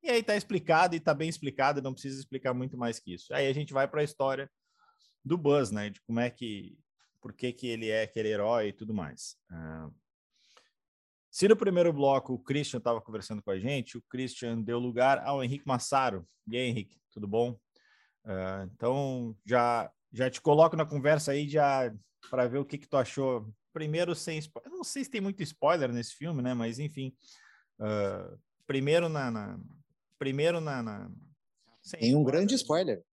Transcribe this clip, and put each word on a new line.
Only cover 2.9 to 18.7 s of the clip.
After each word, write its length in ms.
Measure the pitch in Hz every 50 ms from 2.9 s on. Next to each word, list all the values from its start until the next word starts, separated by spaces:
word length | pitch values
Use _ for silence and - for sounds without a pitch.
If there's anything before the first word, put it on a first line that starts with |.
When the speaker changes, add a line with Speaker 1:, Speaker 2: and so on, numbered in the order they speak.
| 113 -
Speaker 1:
que 140 | _ - 87
isso. 220 | 87 - - -
Aí 120 | 139 139
a 60 | 135 135
gente 180 | 143 151 147
vai 160 | 139 135 135
pra 160 | 139 - 151 151
história 480 | 151 - _ 139 135 135 131 139 135 _ _ _ _ _ _ _ _ _ _ _ _ _ _ _
do 140 | 131 156
Buzz, 340 | 180 156 143 143 147 135 107
né, 200 | 107 107 104 104
de 100 | 101 -
como 200 | _ - 117 117
é 100 | 120 123
que, 480 | 120 _ 127 113 104 101 92 90 - _ _ _ _ _ _ _ _ _
por 140 | _ 107 104
que 180 | _ - 123 120
que 140 | - -
ele 240 | 123 117 113 113 110
é 140 | 107 110 110
aquele 260 | 104 _ 113 107 107
herói 380 | 110 101 101 107 117 117 107 104
e 40 | 95
tudo 220 | _ 113 107 110
mais. 420 | 104 85 73 62 - - - - _ _ _
Ah, 400 | 87 82 82 78 80 80 80 76 78 _ _ _ _ _ _ _ _ _ _ _ _ - _ _ _ _ _ _ _ _ _ _ _ _ _ _
se 160 | - - 185
no 100 | 208 220
primeiro 360 | 214 226 202 180 175 175 170 160
bloco 400 | 143 139 139 135 135 - - 131
o 60 | 123
Christian 420 | - - 139 147 147 - - 123
tava 220 | 107 120 117 113 -
conversando 400 | - 110 107 95 - 110 104 98
com 80 | -
a 80 | 98 95
gente, 380 | 98 131 143 135 117 - - 120
o 40 | - _
Christian 540 | - 127 131 123 123 - 123 120 117 117 110
deu 160 | 104 120 120
lugar 400 | 123 123 117 120 127 131 139 131
ao 260 | - - 143 139 131
Henrique 240 | 120 135 143 - 143
Massaro. 580 | 131 120 - - - 135 131 127 104 92 82 _ _ _ _
E 100 | - 113
aí, 120 | 123 127 123
Henrique, 300 | 113 107 98 - _ _ _ _
tudo 180 | _ - 104 101
bom? 300 | 101 113 120 123 123 - _ _ _ _ _ _ _ _ _ _ _ _ _
Ah, 440 | - 98 92 92 95 95 98 95 92